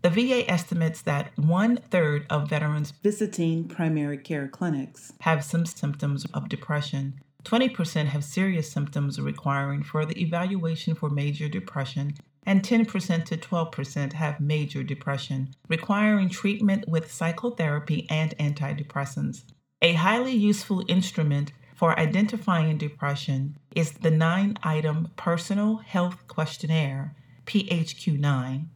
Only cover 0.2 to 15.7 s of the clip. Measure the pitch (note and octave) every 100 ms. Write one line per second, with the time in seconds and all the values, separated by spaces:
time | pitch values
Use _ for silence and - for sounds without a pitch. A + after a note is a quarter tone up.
0.2 | B3 B3+ - F3 - E3+ E3 D#3+ - C#3+
1.2 | D3 - D3+ F3 A3+ A#3+ - F#3 D#3 D3
2.2 | D3 D3+ D3 D3+ D3+ D3+ D3 - G#3 G#3
3.2 | G#3 G#3 E3 E3 E3 - E3 D#3 D3 C#3+
4.2 | - D#3 C#3 - F3+ D3 C3+ - - -
5.2 | - D#3+ D3 E3+ E3 - D#3+ D3 C#3+ C#3
6.2 | - D3 C#3 - - D3 C#3+ C#3 C#3 C3+
7.2 | - _ - A3+ B3+ B3+ E3 D#3+ D3+ D3
8.2 | C#3+ - F#3+ F3 D3 - C#3+ D3 C#3+ C3+
9.2 | C#3 C#3+ C#3 C#3 C#3 C#3+ C#3+ D#3 D#3 -
10.2 | E3+ E3+ F#3 G3 E3 D#3+ - D#3+ D3+ C#3+
11.2 | D3 D3 D3+ F3 - C#3+ C3+ - C#3+ C#3+
12.2 | - _ - G3 F#3+ A#3 A3+ G3 - E3
13.2 | E3 E3 - E3+ E3 - C3+ - C#3 D#3
14.2 | D#3 C#3+ D3 D3+ D3 - C3 C3+ - C#3
15.2 | - C3+ C3+ - -